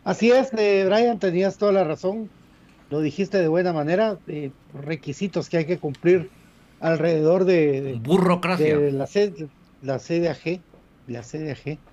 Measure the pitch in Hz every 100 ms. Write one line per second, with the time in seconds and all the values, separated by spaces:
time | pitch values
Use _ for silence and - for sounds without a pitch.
0 | 196 190 226 254 262 226 208 196 190 214
1 | 240 226 196 170 190 - 208 196 165 156
2 | 185 220 208 - _ _ _ _ - 147
3 | 156 147 196 190 160 170 180 160 147 185
4 | 220 185 - 151 139 - - 143 143 160
5 | - 139 190 170 - 170 151 170 151 135
6 | 165 180 - - - _ _ - 165 160
7 | 170 160 156 185 190 175 147 135 139 117
8 | 120 185 180 175 175 175 151 151 143 135
9 | 135 202 208 160 151 - _ _ 135 127
10 | - 170 170 143 160 180 - - _ _
11 | - 117 117 156 156 127 - 151 -